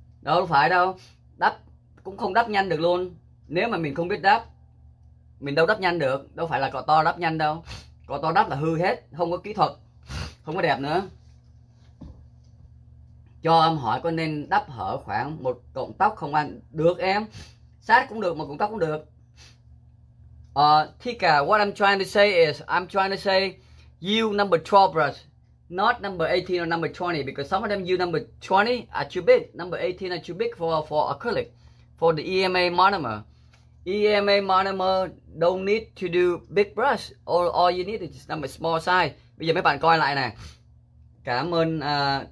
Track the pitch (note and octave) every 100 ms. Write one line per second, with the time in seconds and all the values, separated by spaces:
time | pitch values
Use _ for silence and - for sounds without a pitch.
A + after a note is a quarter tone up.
0 | - - - E3+ F3+ C#3+ D#3+ F3+ F3+ F#3
1 | - _ _ - G3 - - - _ _
2 | - G3 G#3 F#3+ A3+ G#3 F#3+ D#3 E3+ F3+
3 | F#3 - - - - D#3+ A#3 F#3+ D#3 C#3
4 | F3 G3+ F#3+ G#3 - - _ _ - _
5 | - - _ - C#3+ C#3+ E3 G#3+ F#3 E3+
6 | C3+ C3+ - D3+ E3 C3 C3+ C3+ B2+ D#3
7 | D#3 E3+ E3+ D#3+ D3+ D#3+ - - - -
8 | - C#3 D#3 F3 F#3+ C#3 D#3+ D#3+ F#3 -
9 | - D3 E3+ F3+ G3+ G#3+ D3+ - _ _
10 | - - - - - F3 E3 B2 C#3 E3+
11 | F#3+ - - - _ - _ _ - -
12 | - - - - - - - - - -
13 | - - - - D#3+ E3 D#3+ D#3+ A#2 B2+
14 | E3 E3 D#3+ D3+ C#3+ G3+ - A#2+ F#2+ B2+
15 | - G#2 C3+ D3+ C3 B2 - C3 A2 -
16 | G3 - D3+ D3+ D3 - - D#3 D#3+ F3+
17 | F#3 G3+ A3 - - - - _ - A#3+
18 | C4 A3 F#3+ D3+ D3 D3 G#3 A3 D#3+ D3+
19 | - _ _ _ - _ - - - -
20 | - _ - - - C#3 D3+ D3+ D3+ -
21 | B3 A#3 F3+ D3 D3 G#3+ G3+ - G3 G3
22 | F#3+ G#3+ G#3 F3+ D#3+ C3+ - E3 F3+ G3+
23 | F#3+ G3 G3 F#3+ F#3+ - _ - - _
24 | F3 A3 A3 G#3 G3+ E3+ - G3 F#3+ D#3+
25 | C#3+ - - _ _ _ _ F3+ G#3+ A#3+
26 | G3 F3+ D#3 F3+ F3+ F3+ E3 E3 D#3 -
27 | F3 E3 C3 C3+ C#3+ F#3+ A3 G3+ F3+ F3+
28 | F3+ D#3+ - - - F#3+ G#3+ B3 - -
29 | - F#3 F3 B3+ - - F3+ D3+ F3 F3+
30 | F#3+ F3 E3 E3+ A#3 A#3 E3 D#3+ D3+ D3+
31 | - C#3 A#3+ D#3 - _ - _ _ _
32 | E3 D#3+ D#3 F#3 F#3 F#3 F3+ F3 F#3+ G3
33 | B2+ G#2+ - _ _ _ _ _ F3 G3+
34 | G#3 G#3 G3+ G3+ G3 F#3+ G3 F#3+ F#3 F#3+
35 | F#3 - - B2 E3+ F#3 F#3+ A3 - -
36 | F3+ F3 F3+ E3+ - E3 G3+ - C4+ A3+
37 | - - - E3+ F3 - F3+ F3+ F3+ A3
38 | F3 - - D#3 C3+ - D#3+ E3 E3+ F3+
39 | D#3 - _ _ D#3+ E3 F3 C#3 D#3+ D#3+
40 | C#3+ C#3+ B2 - - - _ - _ _
41 | - _ - B2 D#3+ E3+ D#3+ D#3+ C#3+ C#3+
42 | C#3 C#3 A#2